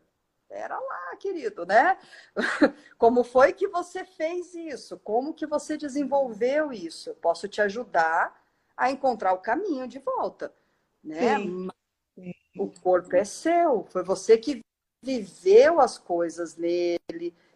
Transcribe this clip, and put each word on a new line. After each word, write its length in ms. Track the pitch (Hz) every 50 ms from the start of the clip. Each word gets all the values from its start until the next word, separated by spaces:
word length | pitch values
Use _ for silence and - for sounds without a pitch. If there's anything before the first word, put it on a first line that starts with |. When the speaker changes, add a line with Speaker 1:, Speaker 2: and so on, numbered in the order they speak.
| _ _ _ _ _ _ _ _ _ -
Speaker 1:
Pera 320 | - - 214 - 285 -
lá, 360 | 523 539 523 523 523 539 494 -
querido, 480 | - 392 381 330 262 214 202 - 170
né? 320 | 180 196 226 277 359 381 - - - - - - _ -
<laughs> 600 | - - - - - 294 - - - - - - -
Como 260 | 233 226 247 247 240
foi 300 | - - 254 262 370 370
que 140 | - 370 392
você 380 | - 349 349 - - 370 370
fez 480 | - _ - 311 320 349 359 349 - -
isso? 460 | 330 330 320 269 - - - 185 -
Como 340 | - - 208 233 262 302 311
que 140 | - 311 294
você 300 | - - - - 311 302
desenvolveu 920 | 302 285 247 285 285 247 269 277 277 247 220 196 233 247 277 302 311 294
isso? 380 | 254 202 170 165 - - - 165
Eu 60 | 151
posso 320 | _ - 170 165 - - 196
te 120 | - -
ajudar 800 | 208 202 196 240 247 202 - 175 160 160 165 175 220 320 - _ _ _ _ _ _ _ _ -
a 140 | 247 254
encontrar 420 | 277 269 - 262 240 - 202 185 185
o 60 | 185
caminho 480 | - 233 240 311 415 415 302 254 254 247
de 100 | 247 269
volta, 560 | - 508 523 466 247 185 - - 156 - _ _ _ _ _ _ _ _ _ _ -
né? 340 | 156 156 160 - 226 208 208
Speaker 2:
Sim. 280 | 202 180 180 185 185
Speaker 1:
Mas 100 | 190 - _ _ _ _ _ _ _ _
Speaker 2:
Sim. 180 | - 185 180 175 _ _ _ _
Speaker 1:
o 140 | 185 196 196 196 -
corpo 340 | - 185 185 175 175 - -
é 100 | 180 208
seu, 580 | 202 - - - 320 339 349 339 320 254 202 -
foi 180 | - - 185 175
você 340 | 175 190 190 - - 220 226
que 240 | 226 294 285 226 - _ _ _ _ _ _ _
viveu 800 | - 254 269 240 196 175 - - - 185 196 226 262 311 339 320
as 160 | 262 214 - -
coisas 580 | _ - 175 170 170 165 160 165 175 160 -
nele, 800 | 170 170 170 175 175 175 175 170 170 _ - 170 165 170 175 - _ _ _ _